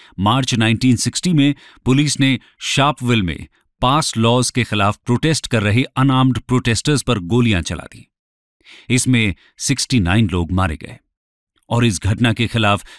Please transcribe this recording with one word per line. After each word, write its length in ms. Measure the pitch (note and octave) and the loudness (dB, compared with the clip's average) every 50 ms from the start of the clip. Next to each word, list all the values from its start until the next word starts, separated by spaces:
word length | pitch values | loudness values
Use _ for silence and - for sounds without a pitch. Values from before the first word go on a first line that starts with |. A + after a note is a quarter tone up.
| - - _ - | -20 -16 _ -2
मार्च 340 | F#2+ G#2+ A#2+ C3+ C3 - B2+ | 0 0 0 0 0 -2 -2
नाइनटीन 420 | A2+ A2+ A2+ A2+ - B2+ C3 A#2 | 0 0 0 0 2 2 2 2
सिक्सटी 380 | - - A#2 - - - F3+ F3 | 2 0 -4 -4 -4 -2 0 2
में 220 | D3 C#3 C#3+ C#3+ - - - - - - | 2 2 2 0 -4 -10 -20 -20 -6 -2
पुलिस 340 | A#2+ C3 C#3 D3+ C#3+ - - | 0 2 2 2 0 0 0
ने 200 | C#3 C3+ B2+ - - _ _ _ | 0 0 0 -2 -6 _ _ _
शार्पविल 640 | - - - C#3+ C#3 D3 D3+ - B2 A#2+ A#2+ A2 F#2+ | -8 -4 0 0 0 0 0 -2 -2 0 0 0 0
में 240 | E2+ D2 - D2 - _ _ _ _ _ _ | -2 -4 -8 -12 -18 _ _ _ _ _ _
पास 360 | B2 B2+ C#3+ D#3 D3 - - | -2 0 0 0 0 -2 -2
लॉज 320 | A2+ A2+ A#2 A#2+ B2+ A#2+ - | 0 2 2 2 2 0 0
के 140 | - B2 A2+ | -2 -2 -2
खिलाफ 340 | - G#2+ G#2 G2 G#2 G#2 - _ | -2 0 0 0 0 -2 -2 _
प्रोटेस्ट 420 | - A#2+ A2+ - D#3+ D3+ - - | -2 -2 0 0 0 -2 -2 -2
कर 160 | - - A2 G2+ | -2 -2 0 0
रहे 200 | G#2+ G2+ B2 C#3 | 2 2 0 0
अनआर्म्ड 560 | - - C3 C3 C#3 C3 C3 B2+ C3 A#2+ - | 0 -2 0 0 2 2 2 2 2 0 -2
प्रोटेस्टर्स 600 | - - B2 B2 - A#2+ A2+ - - D3+ D3 B2+ | -2 -2 0 0 0 0 -2 -2 0 -2 -2 0
पर 180 | - - A#2+ G2+ | 0 -2 -2 -2
गोलियां 420 | F2 E2+ A2+ B2 A#2+ A2+ G2+ F2 | -2 0 0 2 2 2 0 0
चला 220 | - - F2 - - | -2 -4 -8 -10 -12
दी। 240 | - - - - _ _ _ _ _ _ _ _ _ _ _ _ - - - - - | -14 -18 -20 -20 _ _ _ _ _ _ _ _ _ _ _ _ -20 -20 -14 -4 -2
इसमें 460 | A#2+ B2+ - C3 B2+ A#2 A2 G2+ F2 - _ _ _ | -2 0 2 2 2 2 2 0 -2 -4 _ _ _
सिक्सटी 420 | - - - C#3 - - - C3 A#2 | -6 -4 -4 -2 -2 -2 0 0 0
नाइन 300 | F2 E2+ F#2+ A#2 A2+ F2 | 2 2 2 2 2 2
लोग 220 | F#2 F2 E2+ D#2 | 0 -2 -2 -2
मारे 260 | F2+ F#2 F#2 E2 D#2 | -2 -2 -2 -2 -4
गए 220 | - - - - - _ _ _ _ _ _ _ _ _ _ _ _ _ - | -8 -12 -16 -18 -20 _ _ _ _ _ _ _ _ _ _ _ _ _ -4
और 160 | A#2 A#2 A#2 | -2 0 0
इस 160 | A#2 F#2 - | 0 0 -2
घटना 320 | - F#2+ A2+ - A#2+ A#2 G#2+ | -2 -2 0 2 0 0 0
के 140 | - A#2 | 0 -2
खिलाफ 380 | - - A2+ A2 G2+ G2+ - - - - | -2 -2 0 0 0 0 -2 -4 -10 -20